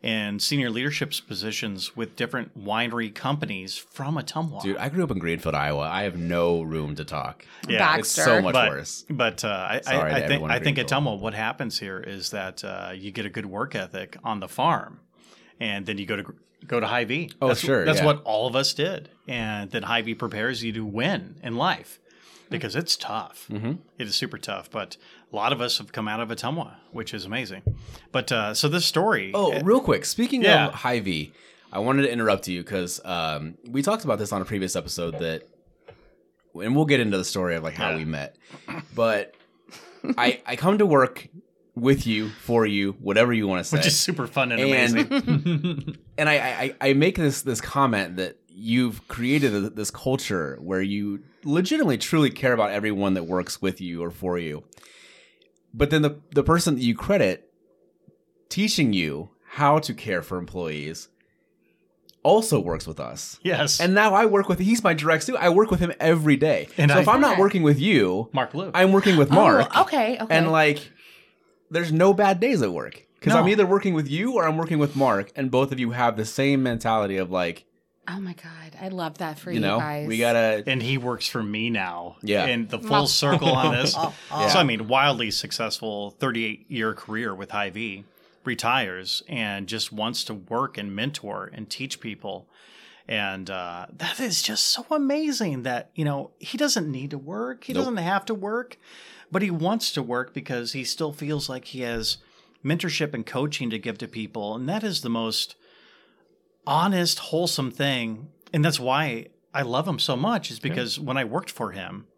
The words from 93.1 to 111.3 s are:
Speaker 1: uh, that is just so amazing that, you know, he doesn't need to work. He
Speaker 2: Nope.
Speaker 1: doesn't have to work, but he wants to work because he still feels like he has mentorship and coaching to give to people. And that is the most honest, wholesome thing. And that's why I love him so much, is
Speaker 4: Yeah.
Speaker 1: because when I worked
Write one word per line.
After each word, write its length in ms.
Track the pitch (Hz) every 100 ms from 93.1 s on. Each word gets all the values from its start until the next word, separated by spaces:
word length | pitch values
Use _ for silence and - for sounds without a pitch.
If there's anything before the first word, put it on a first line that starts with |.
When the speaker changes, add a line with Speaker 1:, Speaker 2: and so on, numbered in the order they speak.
| 110 101 95 92
Speaker 1:
uh, 340 | 92 87 87 92 -
that 240 | 151 -
is 220 | 254 170
just 220 | - 214 -
so 160 | - -
amazing 720 | 302 269 294 311 247 208 131
that, 300 | 123 123 -
you 100 | -
know, 280 | 147 143 - _
he 180 | - -
doesn't 340 | 294 220 156
need 200 | 131 139
to 80 | 143
work. 460 | 135 202 240 247 -
He 80 |
Speaker 2:
Nope. 80 | -
Speaker 1:
doesn't 160 | 262 214
have 280 | 170 196 196
to 80 |
work, 440 | 214 196 226 247 - _ - - - -
but 120 | 185
he 80 | 202
wants 400 | 170 165 226 -
to 100 | -
work 320 | 120 123 127
because 380 | 135 - 123 117
he 100 | 135
still 300 | 123 - 156
feels 360 | 147 147 147 -
like 160 | 127 -
he 160 | 127
has 360 | 120 117 107 - _ _ _ _ 143
mentorship 480 | 165 180 151 147
and 140 | 123 110
coaching 420 | 127 151 147 123
to 80 | 110
give 220 | 113 101
to 80 | 113
people. 480 | 113 107 117 104 110
And 120 | 127
that 160 | 208
is 180 | 214 175
the 80 | 120
most 460 | 117 113 110 - - _ _ _ _ _ _ _ _ _ _ -
honest, 540 | 147 185 190 170 -
wholesome 520 | - 165 175 - 131
thing. 560 | - 139 127 113 110 147 _ -
And 100 | 160
that's 160 | 156 147
why 480 | 123 135 156 117 - _ _
I 100 | 139
love 240 | 131 123 170
him 120 | 131
so 160 | - 123
much, 360 | 180 226 -
is 60 | 113
Speaker 4:
Yeah. 120 | 143
Speaker 1:
because 300 | - 120 113
when 180 | 147 131
I 60 |
worked 260 | 117